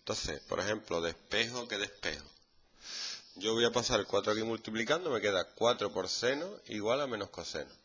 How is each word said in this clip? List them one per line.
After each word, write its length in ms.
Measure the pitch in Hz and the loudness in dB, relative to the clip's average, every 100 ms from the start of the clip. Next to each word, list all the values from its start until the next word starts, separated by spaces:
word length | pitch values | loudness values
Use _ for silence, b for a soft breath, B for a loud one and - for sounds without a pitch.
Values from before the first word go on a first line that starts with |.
Entonces, 400 | - - - 73 | -4 -4 -4 -6
por 200 | - - | -4 -2
ejemplo, 400 | 95 110 - 87 | 0 -2 -2 -2
despejo, 680 | 82 82 - 101 117 123 117 | -2 -4 -4 0 0 -2 -6
¿qué 100 | 104 | -4
despejo? 480 | 101 - 92 76 73 - _ _ _ _ B B B B B - | -4 -4 -6 -6 -12 -20 _ _ _ _ B B B B B -4
Yo 180 | 98 | 0
voy 100 | 113 | 4
a 60 | 117 | 4
pasar 300 | 117 117 117 | 4 2 2
el 60 | 95 | 2
cuatro 260 | 101 101 | 2 2
aquí 100 | 107 | 0
multiplicando, 680 | 110 113 - 110 113 156 180 | 0 -2 -4 -2 2 2 2
me 100 | 120 | 2
queda 240 | 104 98 87 | 2 2 0
cuatro 380 | - 113 110 104 | 2 4 4 2
por 160 | 87 92 | 0 -2
seno 420 | - 120 139 175 202 - | 0 2 0 -2 -10 -8
igual 340 | 110 104 127 | -4 0 2
a 60 | 143 | 0
menos 240 | 110 98 | -2 -6
coseno. 400 | - 85 80 67 - | -8 -8 -6 -8 -14